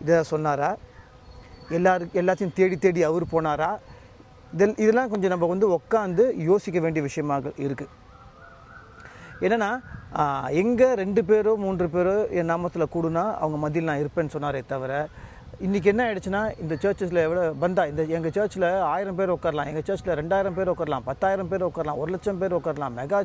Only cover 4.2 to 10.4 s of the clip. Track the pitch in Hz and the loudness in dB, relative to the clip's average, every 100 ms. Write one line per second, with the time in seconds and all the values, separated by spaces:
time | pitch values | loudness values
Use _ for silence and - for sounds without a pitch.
4.2 | - - - 165 208 214 214 233 254 208 | -20 -20 -12 2 2 4 4 4 2 0
5.2 | 185 180 170 185 208 170 - 220 196 175 | 0 2 2 2 2 2 2 0 2 2
6.2 | 254 - 160 202 202 175 160 156 139 156 | 2 2 2 2 2 -2 0 -2 -2 -4
7.2 | 147 139 139 - 139 131 143 - - - | -2 -2 -4 -6 -6 -6 -10 -16 -20 -20
8.2 | - - - - - - - - - - | -20 -20 -20 -20 -20 -20 -20 -20 -20 -20
9.2 | - - 185 226 202 247 - - - - | -20 -4 0 2 0 -2 -8 -16 -8 -2
10.2 | 147 139 | 0 0